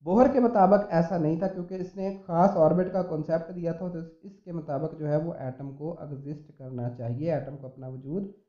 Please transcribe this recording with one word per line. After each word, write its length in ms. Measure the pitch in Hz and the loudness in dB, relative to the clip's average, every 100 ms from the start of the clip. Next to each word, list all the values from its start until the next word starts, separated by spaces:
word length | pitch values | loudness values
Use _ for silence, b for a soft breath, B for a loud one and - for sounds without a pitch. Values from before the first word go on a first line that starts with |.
बोहर 240 | 143 196 262 | 4 6 6
के 120 | 269 | 6
मुताबिक 500 | 240 226 185 202 202 | 4 6 8 6 4
ऐसा 260 | 165 170 185 | 2 2 2
नहीं 240 | 156 170 | 0 0
था, 60 | 190 | -2
क्योंकि 280 | 185 175 185 | -4 -8 -8
इसने 320 | 185 196 190 | -8 -6 -6
एक 160 | 196 - | -6 -2
ख़ास 240 | 170 190 | 4 4
ऑर्बिट 420 | 190 156 170 185 | 6 4 4 2
का 100 | 190 | -2
concept 500 | 180 160 151 165 - | -2 -4 -2 -2 -4
दिया 220 | 180 170 | -6 -6
था, 160 | 165 180 | -4 -6
तो 380 | 165 160 - 196 | -8 -12 -16 -20
इसके 240 | 196 - | -20 -10
मुताबिक 480 | 170 151 143 156 160 | -10 -6 -4 -4 -4
जो 60 | 151 | 0
है 140 | 151 | 0
वो 160 | 170 165 | 0 -6
atom 280 | 131 127 139 | -8 -8 -12
को 300 | 139 151 165 | -10 -10 -8
exist 480 | 156 135 139 147 - | -10 -10 -10 -12 -14
करना 380 | - 131 127 123 | -18 -12 -6 -6
चाहिए, 460 | 120 117 123 160 147 | -6 -6 -4 -2 -2
atom 200 | - 147 | -4 -12
को 120 | 131 | -14
अपना 200 | 131 131 | -14 -12
वजूद 460 | 131 135 175 196 202 | -12 -6 -6 -6 -12